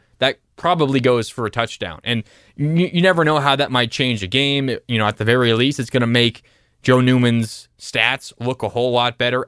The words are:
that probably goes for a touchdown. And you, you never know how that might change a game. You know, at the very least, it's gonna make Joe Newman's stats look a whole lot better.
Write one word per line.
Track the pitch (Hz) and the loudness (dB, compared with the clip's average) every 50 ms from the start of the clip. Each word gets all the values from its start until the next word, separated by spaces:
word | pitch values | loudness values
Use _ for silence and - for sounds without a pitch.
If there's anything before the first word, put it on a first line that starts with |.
| _ _ _ - | _ _ _ -2
that | 127 139 - _ _ _ _ | -2 -2 -2 _ _ _ _
probably | - - 170 180 165 147 135 139 135 | -4 -2 0 0 2 0 0 0 2
goes | 120 127 123 117 110 | 2 2 2 0 -2
for | - - 131 113 | -6 -8 -6 -6
a | 104 | -6
touchdown. | - 120 117 - - - 104 90 120 - - | -4 -4 -4 -4 -6 -10 -12 -12 -12 -10 -6
And | 113 120 113 - _ _ _ _ _ _ | -4 -4 -4 -6 _ _ _ _ _ _
you, | - 147 151 160 170 180 - - | -4 -2 0 0 0 0 0 0
you | 170 | 2
never | 180 190 180 170 160 | 2 4 4 4 2
know | 151 156 147 | 2 2 0
how | 139 143 139 | 2 0 0
that | 135 143 - | 0 0 -2
might | 127 123 120 110 | 0 -2 -2 -2
change | - - 131 127 117 101 95 | -2 -2 -2 -2 -2 -4 -4
a | |
game. | 95 120 131 139 139 139 139 135 127 110 - _ | -2 0 0 0 0 0 -2 -2 -4 -6 -6 _
You | - 120 | -4 -2
know, | 110 107 | 0 0
at | 107 107 | 0 -2
the | - 107 | -2 0
very | 113 120 127 123 117 | 2 2 2 4 2
least, | 113 113 123 139 143 - | 2 2 2 0 0 -4
it's | 123 - | -6 -2
gonna | - 131 120 | -2 -2 0
make | 117 120 120 120 120 - - _ _ _ _ _ _ _ _ | 2 2 2 2 2 0 -6 _ _ _ _ _ _ _ _
Joe | - 131 127 127 | 0 2 4 4
Newman's | 123 127 127 123 123 120 117 117 113 110 - - - _ _ | 4 4 4 4 4 2 2 0 -2 -4 -8 -16 -20 _ _
stats | - - - - 117 110 120 135 135 - - - - | -20 -14 -8 -4 -2 0 0 -2 -4 -8 -14 -14 -8
look | 120 123 131 123 113 | -6 -6 -6 -4 -6
a | 101 | -4
whole | - 120 123 127 123 | -2 -2 0 0 2
lot | 120 120 123 117 | 0 0 0 -2
better. | - 120 123 127 127 - | -2 -2 -2 -2 -2 -2